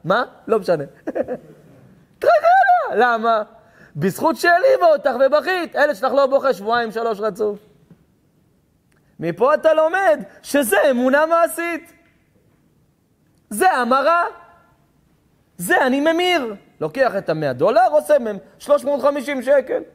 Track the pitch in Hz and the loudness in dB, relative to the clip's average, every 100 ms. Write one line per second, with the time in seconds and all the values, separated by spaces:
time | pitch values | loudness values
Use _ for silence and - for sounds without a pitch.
0 | 156 208 277 - - 220 185 165 139 - | -2 -2 -4 -12 -4 -2 0 -2 -4 -12
1 | - 339 - - - - - - - _ | -10 -8 -8 -10 -14 -20 -20 -20 -20 _
2 | _ _ - 640 640 762 740 719 539 202 | _ _ 2 2 4 4 4 2 0 0
3 | 240 226 226 226 214 - _ _ - 147 | 0 0 0 -2 -4 -14 _ _ -18 -4
4 | 185 - 302 311 349 349 523 523 349 285 | -4 0 -2 0 2 4 4 4 4 2
5 | 233 233 269 294 285 370 311 - 294 285 | 0 0 2 2 0 -4 -4 0 0 0
6 | 254 262 277 269 254 190 202 240 226 220 | -2 0 2 2 0 -4 -2 -2 -2 -4
7 | 226 202 214 196 208 202 _ _ _ - | -4 -4 -6 -4 -6 -6 _ _ _ -20
8 | _ _ _ _ _ _ _ _ _ _ | _ _ _ _ _ _ _ _ _ _
9 | _ - 160 170 247 302 320 311 320 370 | _ -10 -8 0 0 2 2 2 0 0
10 | 381 294 190 - - 277 233 381 294 247 | 0 0 -4 -18 -4 -2 0 0 2 2
11 | 254 285 320 339 330 320 339 320 - _ | 2 2 2 0 0 -2 -8 -8 -12 _
12 | _ _ _ _ _ _ _ _ _ _ | _ _ _ _ _ _ _ _ _ _
13 | _ _ _ _ _ 214 370 285 233 262 | _ _ _ _ _ 0 0 2 0 0
14 | 277 339 339 - - _ _ _ _ _ | 2 0 0 -8 -20 _ _ _ _ _
15 | _ _ _ _ _ - 180 359 269 269 | _ _ _ _ _ -14 0 2 2 0
16 | 302 330 359 349 233 202 _ _ 151 262 | 0 0 0 0 -4 -12 _ _ -8 -2
17 | 254 190 - 160 147 123 170 285 359 302 | -2 -2 -6 -4 -4 0 2 2 2 2
18 | 294 294 226 202 - _ - 285 254 285 | 2 0 0 -10 -16 _ -2 0 0 -2
19 | 269 285 240 269 240 285 254 - - | -2 -2 -6 -6 0 0 0 -8 -8